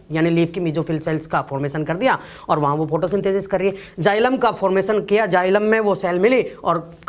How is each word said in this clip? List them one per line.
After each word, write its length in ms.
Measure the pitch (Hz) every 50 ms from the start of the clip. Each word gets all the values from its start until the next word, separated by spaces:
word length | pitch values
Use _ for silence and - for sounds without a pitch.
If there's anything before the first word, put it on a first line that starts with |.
| - -
यानी 180 | 151 160 160 170
लीफ 220 | 170 165 170 165 170
की 60 | 196
mesophyll 400 | 175 165 147 165 151 160 165 151
सेल्स 260 | 156 170 156 151 151
का 140 | - - 151
फॉर्मेशन 420 | 135 - 139 135 143 143 143 156 151
कर 120 | 160 165
दिया 220 | 180 247 262 190 - - - - - - -
और 100 | 170 156
वहाँ 160 | 147 143 143
वो 100 | 151 160
फोटोसिंथेसिस 600 | 151 156 160 170 165 202 196 196 196 196 196 190
कर 140 | 196 196 180
रही 80 | 185 196
है। 340 | 196 190 - - - -
जाइलम 340 | 156 202 202 214 233 254 262
का 140 | 247 247 226
फॉर्मेशन 480 | 196 - 190 190 190 190 190 196 214 202
किया, 260 | 202 202 202 214 220
जाइलम 360 | 196 170 180 180 185 196 208
में 160 | 214 214 220 226
वो 140 | 220 208 190
सेल 240 | - - 175 180 180
मिली 240 | 190 233 262 247
और 480 | 170 - - - - 180 165 165 160 - - - -